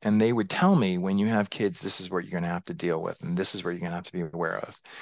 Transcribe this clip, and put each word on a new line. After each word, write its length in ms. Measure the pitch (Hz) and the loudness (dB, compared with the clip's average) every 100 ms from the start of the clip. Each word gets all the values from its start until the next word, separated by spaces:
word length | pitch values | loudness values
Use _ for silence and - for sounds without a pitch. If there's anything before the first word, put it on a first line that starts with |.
And 180 | 104 107 | 2 4
they 120 | 113 | 4
would 180 | 120 95 | 2 0
tell 240 | - 185 | 2 4
me, 240 | 175 98 90 | 6 4 2
"When 180 | 95 101 | 0 2
you 120 | 107 | 2
have 220 | 110 101 | 2 0
kids, 300 | - 101 87 | -2 -2 0
this 200 | 98 - | 2 2
is 100 | 90 | 0
what 140 | 90 | -4
you're 80 | 95 | -4
gonna 160 | 90 85 | -4 -2
have 120 | 87 | -4
to 100 | - | -6
deal 260 | 82 87 80 | -4 -2 -2
with, 200 | 87 - | -4 -6
and 140 | 82 87 | -4 0
this 180 | 95 | 2
is 80 | 95 | 0
what 80 | 87 | -2
you're 100 | 87 | -4
gonna 140 | 87 | -6
have 100 | 87 87 | -6 -8
to 60 | |
be 100 | 90 | -6
aware 360 | 80 85 82 92 | -6 -4 -4 -4
of." 220 | - - - - | -8 -14 -20 -16